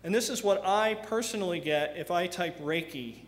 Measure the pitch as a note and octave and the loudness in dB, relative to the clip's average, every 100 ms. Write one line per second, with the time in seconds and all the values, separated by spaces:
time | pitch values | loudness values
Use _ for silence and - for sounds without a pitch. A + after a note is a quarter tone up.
0 | E3 A3 A#3+ B3+ G3+ F#3+ F#3 G3+ A3 G#3+ | -2 0 0 0 2 4 4 4 4 0
1 | - A3+ A#3 A3 F#3 E3+ D3+ D3+ D3+ D#3 | -2 -2 -2 -2 -2 0 0 2 0 -4
2 | D3+ F3 F3+ F3 E3+ - D3 E3 E3 C#3 | 0 0 0 -2 -4 -4 -2 -2 -2 -8
3 | A#2 A#2 | -10 -12